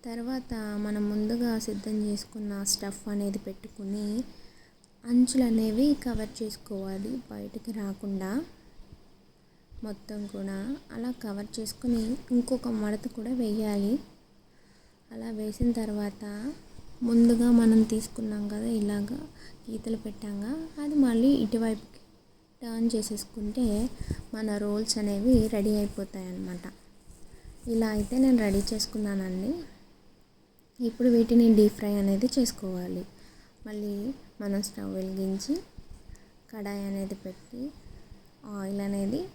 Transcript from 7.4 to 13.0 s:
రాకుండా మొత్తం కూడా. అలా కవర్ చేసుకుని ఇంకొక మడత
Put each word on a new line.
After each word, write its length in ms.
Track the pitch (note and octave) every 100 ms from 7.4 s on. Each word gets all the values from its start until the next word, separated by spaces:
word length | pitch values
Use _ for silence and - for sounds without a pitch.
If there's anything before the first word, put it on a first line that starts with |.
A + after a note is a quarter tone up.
| G3+ A3 A3+ A3
రాకుండా 500 | G3+ G3 G3+ G3 F#3+ A#3 E4 - - - - - - - _ _ _ _ _ - A3
మొత్తం 340 | G3+ - G#3+ G3+
కూడా. 240 | G3 G3 F#3+ G#3 C#4+ - A#3
అలా 140 | A#3+ B3 A3
కవర్ 240 | G3+ G#3 -
చేసుకుని 460 | G#3+ - B3 A#3 A3 C4 - A#3+
ఇంకొక 320 | A#3+ B3+ B3 A3
మడత 260 | G#3 G#3+